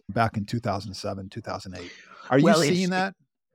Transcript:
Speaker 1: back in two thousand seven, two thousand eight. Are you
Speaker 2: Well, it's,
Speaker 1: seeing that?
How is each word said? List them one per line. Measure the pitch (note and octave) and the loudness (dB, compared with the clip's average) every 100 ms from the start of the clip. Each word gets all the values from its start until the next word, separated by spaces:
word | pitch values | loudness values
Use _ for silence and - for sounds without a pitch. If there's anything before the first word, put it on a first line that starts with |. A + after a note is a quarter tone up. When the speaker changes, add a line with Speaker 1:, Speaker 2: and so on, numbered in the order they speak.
| - | -6
Speaker 1:
back | A#2 A2+ - | 0 0 -2
in | G2+ | -6
two | A#2+ | -4
thousand | A2 G2 G#2 | -4 -6 -8
seven, | F#2 G2+ G2 F#2+ | -10 -10 -10 -12
two | - | -14
thousand | - F2+ F#2 F2+ | -10 -12 -12 -14
eight. | F2 - - - - | -14 -18 -20 -20 2
Are | C3 | 6
you | D#3+ | 6
Speaker 2:
Well, | E3 | 6
it's, | D3 | 4
Speaker 1:
seeing | F3+ F#3 | 2 0
that? | F#3 F#3+ - _ _ _ | 0 -2 -6 _ _ _